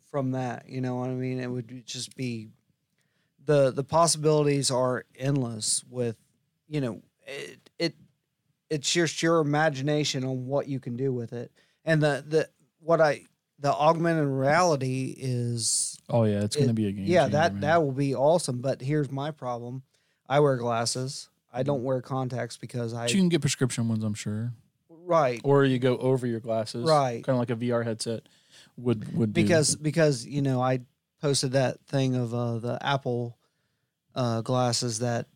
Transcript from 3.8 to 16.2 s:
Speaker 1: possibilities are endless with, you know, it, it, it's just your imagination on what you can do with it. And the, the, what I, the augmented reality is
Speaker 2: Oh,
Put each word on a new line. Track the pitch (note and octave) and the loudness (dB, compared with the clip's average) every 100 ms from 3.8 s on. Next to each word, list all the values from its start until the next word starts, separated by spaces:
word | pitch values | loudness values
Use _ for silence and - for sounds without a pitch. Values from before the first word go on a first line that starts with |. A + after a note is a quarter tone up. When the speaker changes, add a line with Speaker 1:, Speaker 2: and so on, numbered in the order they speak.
Speaker 1:
possibilities | C3+ D#3+ E3 D#3 D3+ D3+ D3 C#3+ B2+ | 0 4 4 4 2 4 4 2 0
are | B2 B2+ B2 - - | 0 0 -2 -6 -6
endless | C3+ C#3+ A#2+ A2 G#2+ - - | -2 0 -2 -4 -4 -4 -6
with, | B2 A#2 G#2+ _ _ _ _ _ | -4 -4 -6 _ _ _ _ _
you | D3+ | -4
know, | B2+ G2 - _ - | -4 -6 -16 _ -14
it, | C#3 C#3+ - _ - | -14 -14 -18 _ -4
it, | E3 - _ _ _ _ _ _ _ | -4 -4 _ _ _ _ _ _ _
it's | D#3 - | -4 0
just | F3 D#3+ - | 0 0 2
your | E3 E3 | 2 4
imagination | D3 D3 D#3+ C3+ C#3+ D3+ C#3+ C#3 | 4 2 2 0 0 0 0 -2
on | C3 C3 B2+ | -4 -6 -2
what | C#3 - | -4 -2
you | - | -8
can | - A#2+ | -6 -4
do | C3+ | -4
with | B2 A2+ | -4 -6
it. | A#2+ A#2 _ _ _ - | -10 -12 _ _ _ 0
And | D#3+ | 2
the, | D3 C3+ D3 | 2 0 0
the, | D#3 - _ _ _ | 0 0 _ _ _
what | D#3+ E3 | 0 4
I, | D#3 A2+ - _ _ _ | 4 2 -6 _ _ _
the | C#3 | -2
augmented | G2 D3+ E3 E3+ D#3+ C#3+ | 4 4 4 2 2 0
reality | C3+ C3+ D#3+ F3+ C#3+ C3 C3 C3 - | 0 2 4 4 2 -2 -4 -6 -8
is | C3 B2 A#2+ A#2 G#2+ - - - - | -4 -2 -2 -2 -2 -2 -4 -10 -2
Speaker 2:
Oh, | B2 | 2